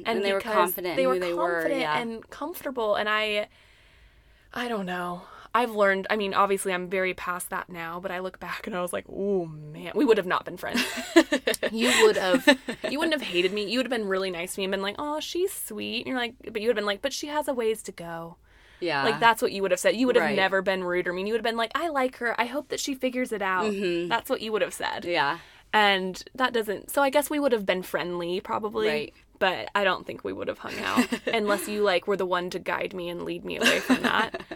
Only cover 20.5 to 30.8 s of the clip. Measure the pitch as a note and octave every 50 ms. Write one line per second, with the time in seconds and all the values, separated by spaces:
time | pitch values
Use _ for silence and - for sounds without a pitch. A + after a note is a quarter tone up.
20.5 | F#3+ F#3+ F#3 G3 F#3+ F#3+ F3+ F3 F3 F3+ F3+ F3+ F3 F#3 F#3+ G#3 A3+ A3+ G#3+ A#3
21.5 | A3+ A#3 A#3 A3 - C#4 E4 E4+ D4 C4+ B3+ C4 - - A#3+ A#3 - - A#3 A#3+
22.5 | B3 D4 C#4 - - - - D4 C#4 C4 - C4 A#3+ B3+ B3+ B3 A3+ G3+ G3+ F#3+
23.5 | F#3 F#3 G3 G#3+ G3+ G3 G3+ F3 F3 E3+ F3 E3+ A#3 A3+ - - B3+ - - A3
24.5 | G#3+ G3+ F3+ D#3 - - - - - - - F3 F3 D#3+ C#3+ C#3+ E3 E3+ - -
25.5 | - - - _ - G#3+ G#3 G3+ G3 F#3+ F#3 F#3 F3+ - - - - - B3+ B3
26.5 | A#3+ A3+ G#3 G#3+ F#3+ - - - - C#4+ C#4 C#4 C4+ D4 D4 - D#4 D4 C#4+ C4+
27.5 | A#3 A3 G3 G3 F3+ F#3 F3+ - - E3 D#3 F3 F3 F3 E3+ E3+ F3+ G3 - -
28.5 | A3+ A3 A3 G#3 A3+ A3 G#3+ G#3+ - D3+ C#3+ - - _ _ _ _ - G3+ F#3
29.5 | F3 A#2+ - - - G3+ G3+ F#3+ F3 - - - - - - G2 F#2+ G2 G2 -
30.5 | - - - G#2+ G#2+ G#2